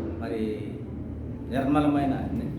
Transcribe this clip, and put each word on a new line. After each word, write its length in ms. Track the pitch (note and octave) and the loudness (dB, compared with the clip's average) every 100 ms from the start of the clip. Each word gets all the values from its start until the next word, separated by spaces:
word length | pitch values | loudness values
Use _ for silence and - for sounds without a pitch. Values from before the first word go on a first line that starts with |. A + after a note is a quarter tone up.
| - - | -4 -4
మరి 200 | A2+ A2+ G#2+ G#2 - - - - - - - - - | -4 0 0 -2 -4 -6 -8 -6 -6 -6 -6 -6 -2
నిర్మలమైన, 640 | B2 C3 D3+ D3 C#3+ C3+ B2+ - A2+ - | 0 4 6 6 4 4 2 0 -2 -2